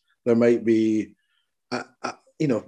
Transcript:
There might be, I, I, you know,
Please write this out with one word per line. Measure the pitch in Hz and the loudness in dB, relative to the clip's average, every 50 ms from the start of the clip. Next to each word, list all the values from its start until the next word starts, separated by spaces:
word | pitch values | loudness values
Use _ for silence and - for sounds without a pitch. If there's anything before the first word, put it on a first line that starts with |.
| _ _ _ _ _ | _ _ _ _ _
There | 120 117 | 0 2
might | 117 120 120 120 117 104 | 2 4 2 2 2 2
be, | 113 113 110 110 110 107 107 101 - - _ _ _ _ _ _ _ _ _ _ _ | 0 2 2 2 0 0 -2 -4 -6 -12 _ _ _ _ _ _ _ _ _ _ _
I, | 123 120 - - _ _ - | -10 -10 -10 -12 _ _ -14
I, | 123 - - _ _ _ - | -14 -14 -16 _ _ _ -6
you | 160 143 | -4 -2
know, | 120 107 - | -2 -4 -6